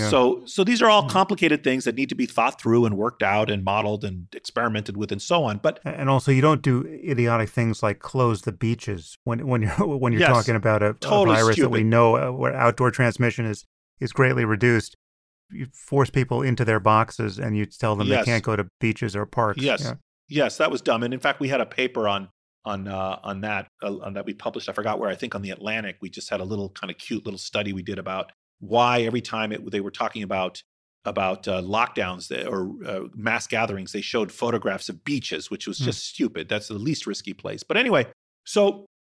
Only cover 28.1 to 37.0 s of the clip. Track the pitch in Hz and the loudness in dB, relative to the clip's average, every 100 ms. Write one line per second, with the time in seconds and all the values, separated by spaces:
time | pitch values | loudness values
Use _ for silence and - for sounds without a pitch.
28.1 | 95 92 _ _ _ 98 113 120 123 113 | -8 -8 _ _ _ 0 4 4 4 0
29.1 | 120 117 113 110 107 107 104 98 - 113 | -2 -4 -6 -4 -6 -6 -4 -4 -4 -6
30.1 | 113 98 98 92 - - _ _ _ 110 | -6 -6 -2 -4 -6 -20 _ _ _ -6
31.1 | 98 95 95 - 92 92 104 120 - 95 | -2 -2 -2 -4 -4 -2 0 0 -2 -6
32.1 | 92 - 64 - 98 92 - 170 95 62 | -6 -10 -8 -4 -4 -6 -8 -8 -8 -10
33.1 | - 107 117 - 113 113 98 95 104 - | -8 -4 -4 -2 -2 -2 -4 -8 -10 -4
34.1 | 123 101 - 120 117 107 95 - 87 - | -4 -4 -4 -2 -2 -2 -6 -8 -12 -6
35.1 | 143 - 80 - - - 98 127 107 - | -6 -4 -8 -8 -10 -8 -4 -4 -4 -8
36.1 | - 120 87 80 107 - 104 120 151 | -4 -4 -4 -6 -6 -6 -8 -4 -4